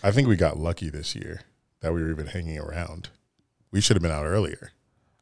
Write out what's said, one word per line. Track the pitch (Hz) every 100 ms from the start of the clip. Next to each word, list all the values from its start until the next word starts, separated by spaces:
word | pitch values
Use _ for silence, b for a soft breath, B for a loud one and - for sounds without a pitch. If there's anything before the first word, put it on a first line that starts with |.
I | 101
think | 117 131
we | 92
got | 82 76
lucky | 82 85 80
this | 73 - -
year | - 87 - _ _ _
that | 82
we | 85
were | 80
even | 78 76
hanging | 90 82 78
around. | 76 80 82 80 - _ _ _ _ _ _
We | 98
should | 101 98
have |
been | 82
out | 76 76
earlier. | 101 87 - - _ _ _ _ _